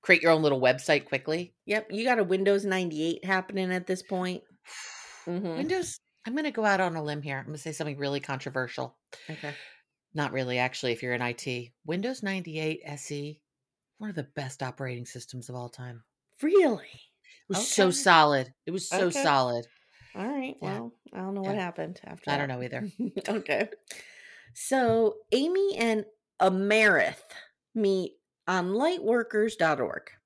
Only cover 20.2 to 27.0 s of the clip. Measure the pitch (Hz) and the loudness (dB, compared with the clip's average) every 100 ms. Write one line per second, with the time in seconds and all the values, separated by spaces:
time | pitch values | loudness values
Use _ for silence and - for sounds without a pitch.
20.2 | 208 285 262 269 - 226 233 _ - 190 | -6 -4 -8 -8 -8 -6 -10 _ -18 -10
21.2 | 185 202 190 202 180 165 160 180 - 170 | -8 -4 -4 -4 -4 -6 -10 -10 -16 -14
22.2 | - 143 143 123 123 123 208 - 262 - | -4 -2 -2 -4 -6 -6 -8 -6 -8 -6
23.2 | - 214 - 127 214 - _ - - - | -4 -4 -2 -2 -2 -6 _ -18 -18 -20
24.2 | - - - - - 262 240 226 220 - | -20 -20 -20 -12 0 2 4 4 2 0
25.2 | - 247 302 370 392 - 233 220 208 _ | 0 2 2 2 0 2 0 0 -2 _
26.2 | _ _ 190 185 202 214 214 165 | _ _ 2 4 2 6 6 6